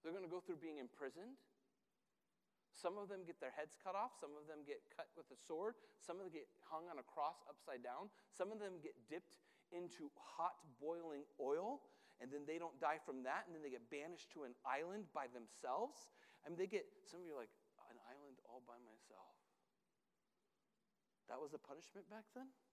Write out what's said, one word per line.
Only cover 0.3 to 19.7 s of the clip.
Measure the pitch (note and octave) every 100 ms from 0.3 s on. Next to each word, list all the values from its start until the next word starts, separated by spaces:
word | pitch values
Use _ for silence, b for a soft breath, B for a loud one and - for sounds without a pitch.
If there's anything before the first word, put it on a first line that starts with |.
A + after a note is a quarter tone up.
go | F3+
through | F3 D#3+
being | D#3+ D3+
imprisoned. | B2+ - C3+ D#3+ A3 C#4 - _ _ _ _ _ _ _ _ _ _ _ _
Some | - F3 G3+
of | G3+
them | G3
get | E3+ -
their | C3
heads | D3 D#3 -
cut | F#3+
off. | G3 B3 -
Some | D3 D3
of | D3+
them | D3+
get | C#3+ C#3+ -
cut | - D#3 E3+
with | -
a | B2+
sword. | - D#3+ G#3 B3 B B
Some | - F3
of |
them | F#3
get | D#3 - -
hung | - D#3+ F3
on | E3
a |
cross | - - D3 F3 -
upside | D3 - C3
down. | B2 C3 G3+ B B
Some | - F#3
of | A3
them | G3+ F3+
get | D3 - A2+
dipped | D#3+ - - B B -
into | F3 F3 - D3 -
hot | - - F3 - D#3+ A#2+
boiling | D3 E3+ E3 C#3+ D3 -
oil, | C3+ D3+ G3+ C#4 - B B B
and | B2
then | D3 C#3+
they | D#3+
don't | E3+ C3+
die | D3+ D#3
from | - C3
that, | B2+ E3 F3+
and |
then | D#3+
they | D3
get | B2 A#2
banished | D3 D#3 F3 -
to | E3
an | C3+ B2 C3
island | C3 E3 G3+ F3
by | D3+ C3
themselves. | B2 A2+ - B2+ C#3 B3+ - - B B B
I | G3
mean, | E3+
they | F#3+
get, | G3 - - -
some | E3+
of | F3
you |
are | C#3+
like, | A2+ - _ - -
"An | A#2 A#2
island | C3+ C#3+ B2+
all | - B2
by | A#2 A#2+
myself." | A#2 A2 - F#2 F2+ - _ _ _